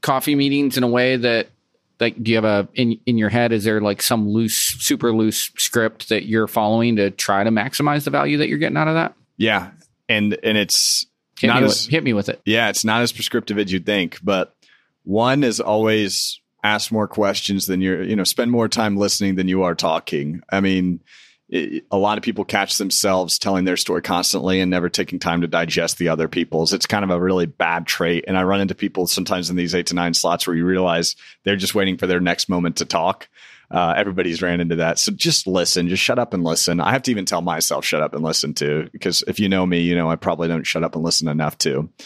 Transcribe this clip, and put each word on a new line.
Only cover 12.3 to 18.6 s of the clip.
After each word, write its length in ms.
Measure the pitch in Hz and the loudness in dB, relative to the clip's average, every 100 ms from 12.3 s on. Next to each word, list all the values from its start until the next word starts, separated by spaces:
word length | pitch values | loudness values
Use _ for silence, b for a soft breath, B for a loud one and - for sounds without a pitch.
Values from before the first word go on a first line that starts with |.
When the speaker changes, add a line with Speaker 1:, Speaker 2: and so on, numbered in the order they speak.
| - | -4
Speaker 2:
Yeah, 240 | - 110 107 | 0 2 2
it's 160 | 98 | 0
not 180 | 110 113 | 0 2
as 120 | 120 | 0
prescriptive 440 | - - 120 - 104 | -2 -4 -2 -2 -2
as 140 | 98 | 0
you'd 140 | 92 82 | -2 0
think, 340 | 104 85 - | 0 0 -4
but 320 | 95 95 - _ b b b b | -2 0 -2 _ b b b b
one 420 | - 104 120 139 127 | -4 0 2 2 2
is 160 | 110 | 0
always 800 | - 107 110 107 98 - - - _ _ 104 | 0 2 2 2 0 -2 -6 -8 _ _ -2
ask 260 | 107 - | 0 0
more 160 | 110 101 | -2 -2
questions 580 | - 98 95 - 98 95 | 0 0 0 -2 -2 -2
than 140 | 92 | 0
you're, 240 | 95 92 | 0 -2
you 140 | 92 104 | -2 -2
know, 80 | 92 | 0
spend 260 | - 120 | 0 0
more 160 | 120 | 2